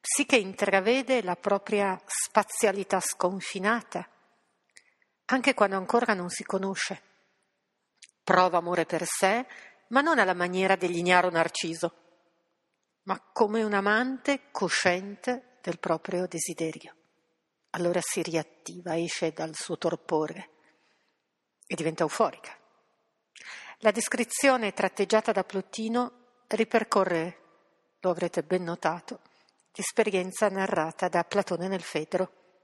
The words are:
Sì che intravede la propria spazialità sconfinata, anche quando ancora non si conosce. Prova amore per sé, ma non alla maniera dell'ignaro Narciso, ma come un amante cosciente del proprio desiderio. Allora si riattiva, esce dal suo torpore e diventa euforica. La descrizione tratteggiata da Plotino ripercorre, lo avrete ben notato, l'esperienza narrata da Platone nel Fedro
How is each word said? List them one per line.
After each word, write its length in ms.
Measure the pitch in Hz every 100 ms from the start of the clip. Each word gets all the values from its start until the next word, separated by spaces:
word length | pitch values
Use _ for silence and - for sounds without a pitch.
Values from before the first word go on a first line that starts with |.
Sì 240 | - -
che 120 | 285 254
intravede 840 | 190 185 196 190 190 262 262 262
la 140 | 185 175
propria 640 | - 196 - 208 196 185 -
spazialità 920 | - - - 196 - 214 196 185 190
sconfinata, 1080 | - - 180 190 - 196 196 233 - 180 180 _ _ _ _ _ _ - _ _ _ _ -
anche 260 | 262 247
quando 240 | 247 202 190
ancora 380 | 185 233 233
non 160 | 196 180
si 140 | -
conosce. 580 | - 190 190 190 - - _ _ _ _ _ _ _ _ _ _ - _
Prova 340 | - 180 185 170
amore 280 | 170 175 165
per 180 | 160
sé, 420 | 175 - 196 226 262 - - _ _
ma 120 | 240
non 180 | 302 294
alla 140 | 185
maniera 440 | 180 175 185 190 190
dell'ignaro 520 | 185 170 175 180 180
Narciso, 680 | 165 160 - 170 160 170 _ _ _ _ _ _ _ _ _ _ _
ma 180 | - 190 _
come 300 | - 214 220
un 120 | 214
amante 760 | 202 202 214 254 262 - 277 _
cosciente 1080 | - 180 - 185 180 196 202 - 247 - _
del 180 | - 170
proprio 480 | - 160 - 185 180
desiderio. 680 | 165 - 165 160 - - - _ _ _ _ _ _ _
Allora 300 | 170 175 175
si 200 | - -
riattiva, 720 | 170 160 151 _ - 180 175 165
esce 360 | 170 - 165
dal 220 | 156 160
suo 220 | 156 - 165
torpore 720 | 170 160 - 156 156 175 - _ _ _ _ _ _ _ _ _ _ _ _
e 80 |
diventa 300 | 185 160 160
euforica. 520 | 156 - 202 - - - _ _ _ _ _ _ _ - - - - -
La 100 | 214
descrizione 840 | 208 - 226 240 - 277 262 214
tratteggiata 600 | - 185 - 196 214 226
da 120 | 202
Plotino 720 | 185 190 - - 220 233 247 _ _ _ _
ripercorre, 960 | 208 226 233 220 208 185 170 165 - _ _ _ _ _ _
lo 100 | 185
avrete 320 | 170 175 -
ben 200 | 151 185
notato, 580 | 175 170 160 170 - - _ _ _ _ _
l'esperienza 760 | - 190 - 214 190 185 185 208
narrata 600 | 190 190 190 160 - 180
da 160 | 175
Platone 440 | 170 202 196 170 185
nel 140 | 190
Fedro 500 | - 151 156 180 185 _ _ _